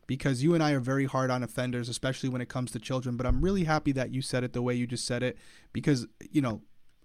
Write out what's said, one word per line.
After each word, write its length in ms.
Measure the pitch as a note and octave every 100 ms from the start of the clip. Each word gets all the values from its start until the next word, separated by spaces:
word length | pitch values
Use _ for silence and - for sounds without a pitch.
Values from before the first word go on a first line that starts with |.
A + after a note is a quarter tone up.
| -
because 360 | C3 C#3 B2
you 120 | D3+
and 80 | E3+
I 80 | D#3
are 80 | C#3+
very 240 | B2 C3+
hard 260 | C3+ C3 C3
on 120 | B2+
offenders, 480 | A#2+ - B2+ B2 A#2+
especially 400 | A#2+ C3+ C3 C3+
when 100 | B2+
it 80 | B2
comes 220 | B2+ B2
to 80 | B2
children, 400 | - C3 B2+ A#2+
but 80 | B2+
I'm 160 | B2
really 220 | F3 G3
happy 280 | D#3+ D#3 D3
that 180 | C3 A#2+
you 120 | B2+
said 200 | C3+ B2+
it 120 | B2
the 80 | B2
way 120 | B2
you 120 | B2 B2
just 180 | B2
said 180 | - A#2+
it, 140 | B2+ A#2 - - -
because, 320 | - B2+ C3+ A#2 - -
you 100 | D3+
know, 220 | C3 G#2+ - - - -